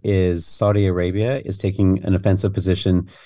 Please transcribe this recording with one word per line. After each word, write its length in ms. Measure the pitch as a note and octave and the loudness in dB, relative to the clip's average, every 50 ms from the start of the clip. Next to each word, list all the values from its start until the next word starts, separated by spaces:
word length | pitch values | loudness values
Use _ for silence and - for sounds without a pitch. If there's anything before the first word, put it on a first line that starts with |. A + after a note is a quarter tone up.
| - | -2
is 420 | G2+ G2+ F#2+ F#2 F2+ F2 E2+ E2+ | 0 2 2 2 2 0 -2 -4
Saudi 400 | - - - G#2+ G#2 G#2 G#2 G2+ | -6 -4 0 0 2 2 2 2
Arabia 560 | F#2+ F2+ F2+ F2 F2+ F#2 G2+ G#2+ B2 C3+ - - | 2 2 0 0 -2 -2 -2 -2 -2 -2 -4 -6
is 140 | - G2+ G2 | -8 -6 -4
taking 440 | - F#2+ F#2+ - G2 F#2 F#2 F#2 - | -4 -4 0 2 2 2 2 2 0
an 100 | - F#2+ | 0 0
offensive 400 | F2+ - G2+ F#2+ F#2+ - G2 F#2+ | 0 2 2 0 2 0 -2 -2
position, 560 | G2 F2+ F#2+ F2+ - - F#2+ F#2 F2+ F2+ - - - - | -2 -2 0 -2 0 0 0 0 0 0 -4 -10 -20 -20